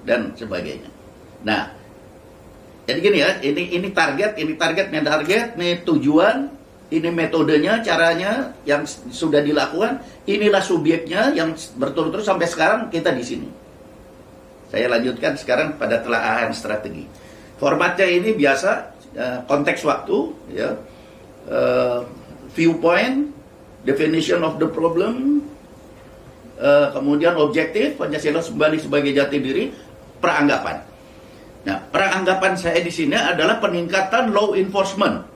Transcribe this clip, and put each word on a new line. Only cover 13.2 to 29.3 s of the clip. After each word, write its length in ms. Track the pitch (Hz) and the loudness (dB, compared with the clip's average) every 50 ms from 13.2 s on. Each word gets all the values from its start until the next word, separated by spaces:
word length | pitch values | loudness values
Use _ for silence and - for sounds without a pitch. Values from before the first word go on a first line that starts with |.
sini. 280 | 117 - 113 - - - - - - - - - - - - - - - - - - - - - - - - - - - - | -4 -6 -8 -8 -8 -12 -14 -18 -20 -20 -20 -20 -20 -20 -20 -20 -20 -20 -20 -20 -20 -20 -20 -20 -20 -20 -20 -20 -14 -6 -4
Saya 160 | 107 120 123 | -2 0 0
lanjutkan 480 | - 117 123 127 120 - - 156 139 | 0 0 0 -2 -2 -2 -2 -2 -4
sekarang 400 | - - 127 123 - 156 - 143 | -4 -2 -2 0 0 0 -2 -4
pada 240 | - - - 117 113 | -6 -2 -2 -2 -2
telaahan 520 | 117 117 120 113 117 113 113 120 113 - - | 0 -2 -2 0 0 0 0 0 -2 -2 -4
strategi. 480 | - - - 107 107 - 101 85 78 - - - - - - - - - - - - | -6 -6 -6 -6 -6 -6 -8 -10 -12 -14 -16 -18 -20 -20 -20 -20 -20 -20 -20 -8 -2
Formatnya 480 | 139 143 151 151 175 175 180 190 190 180 | 0 0 2 2 2 0 2 2 2 4
ini 240 | 175 180 190 220 - | 4 2 2 2 2
biasa, 380 | 147 143 139 135 - 180 202 220 - - - - - - - - | 4 4 4 4 4 2 0 0 0 -4 -10 -18 -20 -20 -16 -8
eh, 220 | - 123 127 127 123 - | -6 -6 -4 -4 -6 -2
konteks 400 | - 143 147 147 175 147 - - | -2 0 0 2 0 -2 0 0
waktu, 340 | 147 139 - - - 185 247 330 320 - - - - - | 0 0 0 -2 0 0 0 0 -2 -6 -12 -16 -10 -6
ya. 160 | 104 - - - - - - - - - - - - - - - - - - | -4 -4 -4 -4 -6 -10 -16 -20 -20 -20 -20 -20 -20 -20 -20 -20 -20 -12 -4
Eh, 520 | - 127 131 - - 127 123 123 123 123 120 - - - - - - - - - - | -2 0 2 2 2 2 2 2 0 -2 -4 -8 -14 -18 -20 -20 -20 -20 -20 -10 -2
Viewpoint, 800 | 156 165 165 165 - 165 170 175 196 226 254 269 277 294 294 - - - - - - - - - - - | 2 4 4 4 4 4 4 4 4 4 2 0 0 -2 -2 -6 -12 -20 -20 -20 -20 -20 -20 -20 -6 -2
definition 600 | 131 139 143 156 151 165 160 - 180 175 170 160 | 0 2 2 2 2 2 2 2 2 0 0 0
of 160 | 156 147 147 | -2 0 0
the 80 | 160 - | -2 0
problem, 760 | 160 160 165 165 165 175 196 220 240 262 262 285 294 294 294 - - - - - - - - - - - - - - - - - - - - - - - | 0 0 0 2 2 2 0 0 0 0 0 2 2 2 0 -4 -12 -20 -20 -20 -20 -20 -20 -20 -20 -20 -20 -20 -20 -20 -20 -20 -20 -20 -20 -20 -8 0
eh, 280 | - 143 143 147 143 139 - | 4 6 6 6 6 2 0
kemudian 440 | 135 135 143 147 147 165 170 170 156 | -2 0 0 2 4 2 2 4 4
objektif, 580 | 147 139 120 160 156 - - 208 262 294 - | 2 2 2 0 -2 0 0 -2 -2 -2 -2
Pancasila 460 | - - 143 151 151 151 151 151 165 - | -4 -6 -4 -4 -2 -2 -2 -2 -2 -4
kembali 360 | - - 147 156 156 151 156 | -4 -2 2 2 2 2 0
sebagai 300 | 151 139 143 147 139 143 135 | -2 0 0 0 0 0 0
jati 240 | 139 147 143 | -2 -2 -2